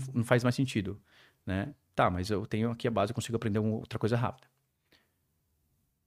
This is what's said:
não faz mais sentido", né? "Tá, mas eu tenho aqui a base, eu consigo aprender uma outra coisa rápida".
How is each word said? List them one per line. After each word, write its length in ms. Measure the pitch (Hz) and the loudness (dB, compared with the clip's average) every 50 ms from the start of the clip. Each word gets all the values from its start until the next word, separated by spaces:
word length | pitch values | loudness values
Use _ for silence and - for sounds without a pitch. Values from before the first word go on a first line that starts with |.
| 135 131 - | -2 -2 -2
não 100 | 117 113 | 0 2
faz 200 | - 123 120 120 | 4 4 4 4
mais 100 | 123 120 | 2 0
sentido", 480 | - 135 131 - 110 92 104 104 - - _ _ - - _ _ _ - | 0 0 -2 -2 -2 -4 -4 -6 -10 -14 _ _ -20 -20 _ _ _ -6
né? 300 | 101 92 95 107 143 147 _ _ _ _ | -4 -4 -2 -4 -6 -8 _ _ _ _
"Tá, 160 | - 131 101 | 2 2 2
mas 180 | 92 87 95 104 | 2 0 -2 -2
eu 160 | 107 95 113 | -2 -4 -2
tenho 240 | - - 107 113 117 | -2 -2 -2 -2 -2
aqui 180 | 117 - - | -2 -2 -2
a 40 | 120 | 0
base, 200 | 113 98 101 107 | 2 2 0 0
eu 40 | - | 0
consigo 220 | 120 - - 117 | -2 -4 -2 -2
aprender 200 | 113 - 110 101 | 0 0 2 2
uma 200 | 110 107 110 107 | 2 2 2 0
outra 200 | - - - - | -2 -4 -6 -4
coisa 200 | - - 107 120 | 0 0 2 2
rápida". 300 | 117 120 95 - - - - _ _ _ _ _ _ _ _ _ _ _ _ _ _ _ _ _ _ _ _ _ _ _ _ _ _ _ _ _ _ _ | 2 2 0 -4 -6 -14 -20 _ _ _ _ _ _ _ _ _ _ _ _ _ _ _ _ _ _ _ _ _ _ _ _ _ _ _ _ _ _ _